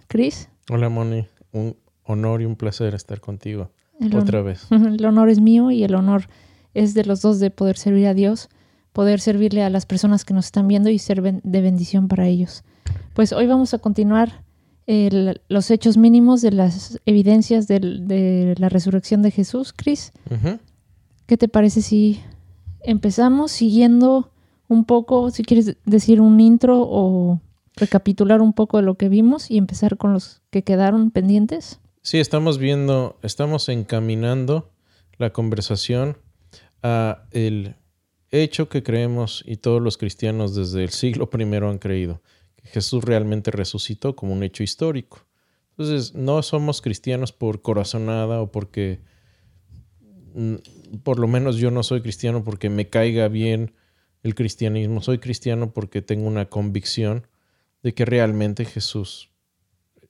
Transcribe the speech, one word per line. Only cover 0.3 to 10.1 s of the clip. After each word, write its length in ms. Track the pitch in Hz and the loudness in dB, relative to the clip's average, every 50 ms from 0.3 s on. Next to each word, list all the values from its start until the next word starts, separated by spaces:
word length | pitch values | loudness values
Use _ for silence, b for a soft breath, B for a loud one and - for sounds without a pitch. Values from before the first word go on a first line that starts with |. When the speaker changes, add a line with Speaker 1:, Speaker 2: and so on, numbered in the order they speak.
| - - - - _ _ _ - | -4 -8 -14 -20 _ _ _ -6
Speaker 2:
Hola, 200 | 120 120 120 117 | -2 -2 -2 -2
Moni. 380 | 117 117 113 113 113 113 107 - _ _ _ _ | -2 -2 -4 -4 -4 -4 -6 -8 _ _ _ _
Un 240 | - 110 110 113 117 _ _ _ _ _ _ | -8 -8 -6 -8 -8 _ _ _ _ _ _
honor 380 | - 107 107 110 113 113 113 | -6 -4 -4 -2 -2 -2 -2
y 20 | 113 | -4
un 120 | 113 110 | -4 -6
placer 380 | - 113 107 101 - 113 104 104 | -6 -6 -6 -6 -4 -4 -4 -6
estar 260 | 98 - - 113 101 | -6 -10 -12 -16 -14
contigo 500 | - - 101 101 - 110 104 104 90 - _ _ _ _ _ 311 | -12 -12 -14 -12 -12 -12 -10 -10 -12 -12 _ _ _ _ _ -6
Speaker 1:
El 120 | 233 214 208 | -4 -2 0
hon- 80 | 208 | 0
Speaker 2:
otra 200 | 202 202 202 208 | 0 0 0 -2
vez. 240 | 196 196 190 - - | -2 -4 -6 -8 -2
Speaker 1:
<laughs> 40 | - | 2
El 340 | 226 220 220 220 214 214 214 | 2 4 4 2 2 0 0
honor 240 | 220 214 220 220 220 | 2 4 4 6 6
es 100 | 220 208 | 6 6
mío 300 | 214 220 226 233 240 254 | 6 6 6 6 4 2
y 140 | 254 233 208 | 2 0 0
el 100 | 196 185 | 0 0
honor 340 | 185 190 196 202 196 185 - b b b b b b b b b | 2 2 2 2 0 -2 -4 b b b b b b b b b
es 200 | 214 214 202 202 | 0 0 2 2
de 100 | 220 202 | 0 0
los 180 | 202 196 190 | 0 0 0
dos 160 | - 214 214 196 | 2 2 2 2
de 120 | 196 196 | 0 -2
poder 260 | - - 196 190 190 | -2 0 0 -2 0
servir 300 | - - 208 196 196 202 202 | 0 0 0 2 4 4 2
a 60 | 190 | 2
Dios, 340 | 190 196 196 220 226 - - _ _ _ _ _ _ _ _ | 2 2 2 0 -2 -6 -14 _ _ _ _ _ _ _ _
poder 280 | - 208 202 202 208 196 | -2 0 2 2 2 2
servirle 420 | - 226 202 202 214 208 202 208 | 0 0 0 2 2 0 0 0
a 80 | 202 190 | 0 0
las 160 | 190 190 - | 0 -2 -2
personas 380 | - 190 180 - 202 | -2 -2 0 2 2